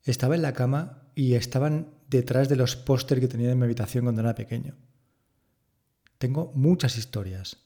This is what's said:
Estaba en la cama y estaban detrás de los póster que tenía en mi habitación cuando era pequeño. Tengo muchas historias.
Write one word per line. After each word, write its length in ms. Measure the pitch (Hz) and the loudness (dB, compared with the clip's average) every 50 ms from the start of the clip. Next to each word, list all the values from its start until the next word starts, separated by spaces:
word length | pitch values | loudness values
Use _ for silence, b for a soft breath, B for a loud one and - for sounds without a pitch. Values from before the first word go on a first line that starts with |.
| _ | _
Estaba 320 | - 123 123 131 127 160 | -2 -2 0 2 2 2
en 60 | 170 | 2
la 120 | 160 143 120 | 0 -2 0
cama 500 | - 123 127 135 147 170 - - - - _ _ | 0 0 0 0 0 -2 -6 -12 -20 -20 _ _
y 180 | - 135 127 123 | 0 2 2 2
estaban 600 | 117 - - - 131 139 151 156 156 - - - _ _ - | 2 0 0 -2 0 0 2 0 -2 -4 -8 -16 _ _ 0
detrás 400 | 131 127 127 - 123 131 135 135 | 0 0 2 2 2 2 2 2
de 60 | 147 | 4
los 200 | 127 127 123 - | 2 2 0 -2
póster 440 | - - - 135 123 - - 143 127 | -6 0 0 0 0 2 0 0 2
que 80 | 127 | 2
tenía 240 | 127 - 117 120 123 | 0 0 0 0 2
en 80 | 127 127 | 2 2
mi 60 | 123 | 2
habitación 400 | 120 117 117 107 98 - 123 120 | 2 0 -2 -4 -2 -2 0 0
cuando 160 | 123 117 110 | 0 0 0
era 140 | 113 117 110 | 0 0 -2
pequeño. 420 | - 110 - 117 120 - 139 - - _ _ _ _ _ _ _ _ _ _ _ _ _ _ _ _ _ _ _ _ _ _ _ _ _ _ _ | -4 -6 -6 -6 -6 -6 -10 -12 -16 _ _ _ _ _ _ _ _ _ _ _ _ _ _ _ _ _ _ _ _ _ _ _ _ _ _ _
Tengo 360 | _ 131 123 135 151 170 - - | _ -2 -2 0 -2 -4 -4 0
muchas 420 | 135 131 160 180 - - 123 - | 2 4 4 4 4 2 -2 -2
historias. 600 | 117 107 - - 110 98 95 92 95 95 - - _ _ | -4 -8 -6 -8 -8 -6 -6 -8 -10 -10 -12 -16 _ _